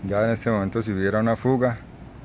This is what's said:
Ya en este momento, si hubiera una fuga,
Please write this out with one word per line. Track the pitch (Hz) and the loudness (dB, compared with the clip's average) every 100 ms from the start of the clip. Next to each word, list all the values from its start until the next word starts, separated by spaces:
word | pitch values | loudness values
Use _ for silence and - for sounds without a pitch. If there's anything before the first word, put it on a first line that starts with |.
| 95 | 0
Ya | 101 | 2
en | 113 | 2
este | 113 - | 2 0
momento, | 107 98 113 | 0 0 -2
si | 107 | -2
hubiera | 98 98 107 | 0 2 2
una | 113 | 2
fuga, | 113 131 131 123 117 - - - - | 2 2 2 2 -2 -10 -18 -18 -18